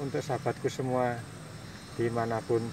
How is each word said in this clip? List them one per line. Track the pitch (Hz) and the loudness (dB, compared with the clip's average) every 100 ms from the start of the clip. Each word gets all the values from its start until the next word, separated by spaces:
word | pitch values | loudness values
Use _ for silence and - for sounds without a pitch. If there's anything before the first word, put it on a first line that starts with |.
untuk | 139 147 | -2 -2
sahabatku | 135 120 120 - 135 | 0 0 2 0 -2
semua | - 131 127 123 120 - - - - - - - - | 0 0 2 2 0 -6 -12 -12 -12 -12 -12 -12 0
dimanapun | 117 117 117 113 113 117 117 | 2 2 2 0 4 2 2